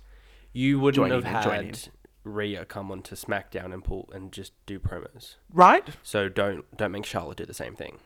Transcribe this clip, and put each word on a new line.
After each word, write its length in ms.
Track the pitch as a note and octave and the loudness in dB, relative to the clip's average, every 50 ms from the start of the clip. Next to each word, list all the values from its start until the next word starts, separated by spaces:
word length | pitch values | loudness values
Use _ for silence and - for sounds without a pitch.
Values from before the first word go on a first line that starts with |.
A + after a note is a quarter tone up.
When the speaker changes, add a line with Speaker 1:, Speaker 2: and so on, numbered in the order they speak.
| - - - - - - - - - - | -18 -20 -20 -20 -20 -20 -20 -20 -20 -12
Speaker 1:
You 280 | - B2 C3 C#3 C#3 C3+ | -4 0 2 2 4 4
wouldn't 160 | C3+ C#3 C3+ C#3 - B2 | 4 4 6 6 4 4
Speaker 2:
joining 140 | B2+ B2 B2 | 2 0 0
Speaker 1:
have 100 | - - | -2 -2
Speaker 2:
and 80 | A2 G#2 | 0 0
joining. 220 | G#2 G#2 G#2 G2+ - - | 2 0 0 -2 -6 -10
Speaker 1:
had 160 | - - - - - - - _ _ - | -12 -14 -16 -20 -20 -20 -20 _ _ -14
Rhea 420 | G#2+ G#2 G#2+ G#2 G#2 G2+ E2+ F#2 | -8 -6 -4 -4 -4 -6 -8 -10
come 260 | - - G#2 G2 F#2+ | -10 -10 -10 -10 -10
onto 240 | F#2+ G2 - - G2 | -10 -12 -12 -14 -14
SmackDown 560 | - - - G#2 G2 - - - F#2 F2+ F#2 | -12 -6 -4 -4 -4 -4 -6 -10 -10 -8 -10
and 120 | F#2+ F#2+ - | -12 -8 -6
pull 260 | - F#2+ F#2+ - - F#2+ | -6 -6 -6 -8 -12 -14
and 160 | F#2+ F#2+ F#2+ | -14 -14 -14
just 220 | - G2 F#2+ - - _ _ | -14 -14 -16 -16 -18 _ _
do 140 | - G2+ F#2 | -12 -8 -6
promos. 560 | - - F#2+ E2 - - - A#2 - - - - _ - D#3+ | -6 -6 -6 -8 -10 -14 -16 -20 -20 -20 -20 -20 _ 0 8
Speaker 2:
Right? 340 | F3 F3+ E3 D4+ F#4+ - D#3 - - | 10 10 10 10 8 4 -2 -12 -18
Speaker 1:
So 260 | - - - G#2 G2 | -10 -4 -2 -2 -2
don't, 380 | F#2+ - G#2 G2+ G2+ F#2 D2+ - _ - | 0 0 -2 -2 -2 -2 -6 -10 _ -6
don't 160 | - G#2+ F#2 | -4 -4 -4
make 140 | F#2+ G2+ A2 | -4 -6 -8
Charlotte 320 | - - F#2+ D#2+ - F#2 | -6 -6 -6 -6 -8 -10
do 80 | - F2 | -12 -12
the 80 | - - | -12 -10
same 220 | - B1 A#1 - | -10 -10 -10 -10
thing. 240 | - - - - - _ | -12 -12 -14 -14 -18 _